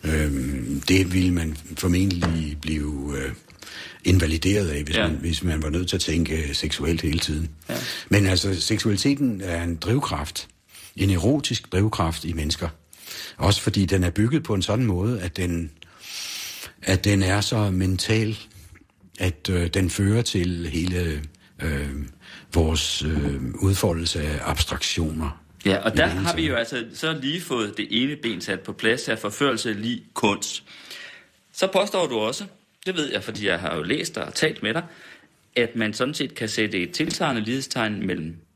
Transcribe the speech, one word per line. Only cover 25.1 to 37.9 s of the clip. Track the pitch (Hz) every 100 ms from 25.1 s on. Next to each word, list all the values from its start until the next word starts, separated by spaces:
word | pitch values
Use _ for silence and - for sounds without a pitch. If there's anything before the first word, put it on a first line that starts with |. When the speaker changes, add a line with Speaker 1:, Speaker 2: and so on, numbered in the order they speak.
| 78 76 - - - 98
Speaker 2:
Ja, | 95
og | 113
Speaker 1:
i | 139
Speaker 2:
der |
Speaker 1:
det | 160
hele | - 170
Speaker 2:
har | 165
vi |
Speaker 1:
taget. | 156
Speaker 2:
jo | 123
altså | 117 127 113
så | - 160 156
lige | 131 165
fået | 165 127 104 101
det | 104
ene | 113 135 147
ben | 117 107
sat | - 98
på | -
plads | - 110 123 -
her, | 110
forførelse | 104 - 143 117 120
lige | 104 110 120 -
kunst. | - 107 101 - - - - - - - - - _ _
Så | - 190
påstår | 190 202 190 160
du | 117
også, | 107 131 202 - _ _ -
det | 180
ved | 147
jeg, | -
fordi | - 107 104
jeg | 85
har | 82 78
jo |
læst | 76 - -
dig | -
og | -
talt | - 156 -
med | 107
dig, | 135 170 - - - _ _ _ -
at | 117 117
man | 110
sådan | 104 127
set | 151 135
kan | - 110
sætte | 113 110 98
et | 87
tilsvarende | - 160 - 160 123
lighedstegn | 104 131 131 131 110